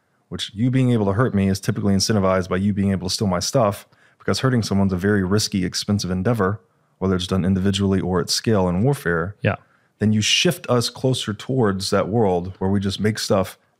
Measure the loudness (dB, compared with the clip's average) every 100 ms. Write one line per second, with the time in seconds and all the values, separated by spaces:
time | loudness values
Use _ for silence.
0 | _ _ _ -10 -10 -2 0 2 2 2
1 | 2 2 2 2 2 2 -2 -2 0 2
2 | 2 2 2 2 0 0 0 0 0 0
3 | -4 -2 -2 -2 0 2 2 0 -10 _
4 | _ _ -4 0 0 0 0 2 2 2
5 | 2 2 2 0 0 -2 -2 -4 -2 -2
6 | -2 -2 0 0 0 -2 _ _ _ _
7 | 0 0 0 0 0 2 0 0 0 0
8 | 0 -2 -2 -2 0 2 2 2 0 0
9 | -2 -2 -4 -4 -2 -2 _ _ _ _
10 | 0 2 2 0 0 -2 0 0 0 -2
11 | -2 -2 -4 -8 -4 0 0 0 -2 0
12 | 0 0 2 0 -2 -4 -2 0 -2 -2
13 | -2 -2 0 0 0 -8 _